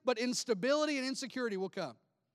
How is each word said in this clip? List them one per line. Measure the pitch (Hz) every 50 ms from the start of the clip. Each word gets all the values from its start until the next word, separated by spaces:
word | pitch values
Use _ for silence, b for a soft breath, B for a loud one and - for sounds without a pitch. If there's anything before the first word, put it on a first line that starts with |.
| b
but | 262 247 214
instability | 240 254 233 - - - 220 185 175 254 285 302 302 302 294 269
and | 254
insecurity | 262 262 - 269 233 - 262 247 233 202
will | 185 190 185
come. | - 202 170 135 117 _ _ _ _ _ _ _ _